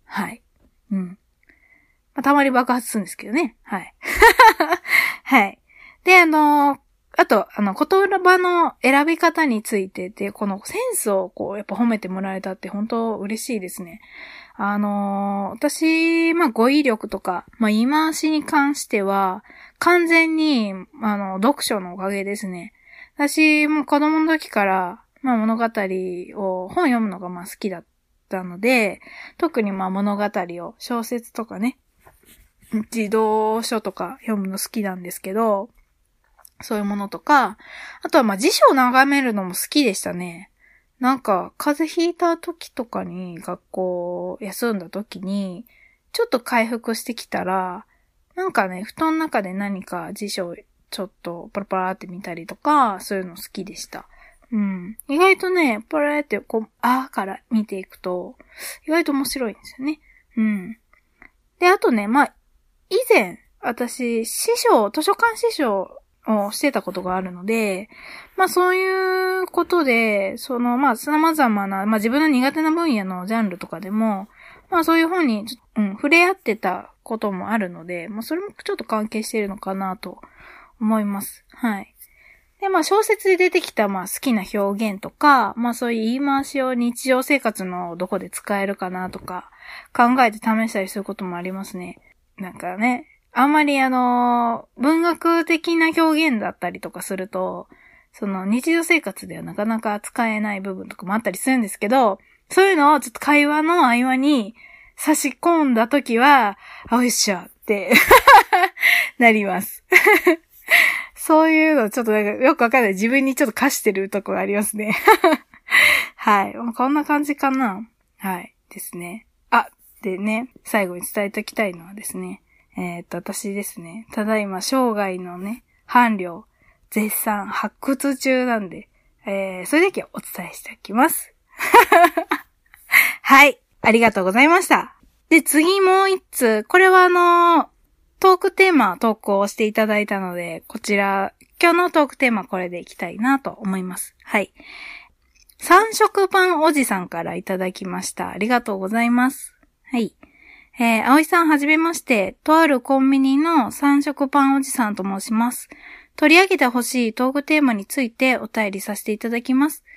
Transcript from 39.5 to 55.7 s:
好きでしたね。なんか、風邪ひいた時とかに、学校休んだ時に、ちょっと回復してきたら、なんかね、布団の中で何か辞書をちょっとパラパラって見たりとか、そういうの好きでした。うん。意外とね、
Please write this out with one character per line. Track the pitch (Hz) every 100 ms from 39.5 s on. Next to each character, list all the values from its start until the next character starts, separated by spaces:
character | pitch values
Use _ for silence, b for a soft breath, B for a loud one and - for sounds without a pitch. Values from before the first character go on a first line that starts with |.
好 | 190 -
き | 302
で | 269
し | 190
た | 185
ね。 | 175 180 170 196 _ b b b -
な | 254 269
ん |
か、 | - 190 175 -
風 | - 294
邪 | 320 - 339
ひ |
い | 349
た | 339 339
時 | 349 339 -
と | - 233
か | 196
に、 | 185 175 185 170
学 | 185 180 _
校 | - 185 180 175 175 180 185
休 | 202 185 233
ん | 208
だ | 165
時 | 190 214 185
に、 | 190 202 190 175 - b b b b
ち | -
ょ | 466
っ |
と | 247
回 | - 247 226
復 | 233 233 226
し |
て | -
き | 233 -
た | 196
ら、 | 185 190 185 180 - _ _ _ _ -
な | 370
ん |
か | 262 196
ね、 | 180
布 | 214
団 | - 320
の | 320 311
中 | 240
で | 196
何 | 190 202 190
か | 202 180 165
辞 | 196 202
書 | 196 175
を | 170 - _ -
ち | -
ょ | 196
っ | _
と | - 170 214
パ | -
ラ | 202
パ | 190
ラ | 185
っ | 190
て | 185
見 | 175
た | 202
り | 170 165
と | -
か、 | 294 302 240 190
そ | - 196
う |
い |
う | 185
の | 170
好 | -
き | -
で | 185 -
し | -
た。 | - - b b b -
う | 226
ん。 | 202 190 180 220 -
意 | 277
外 | 381 370
と | 370
ね、 | 370 294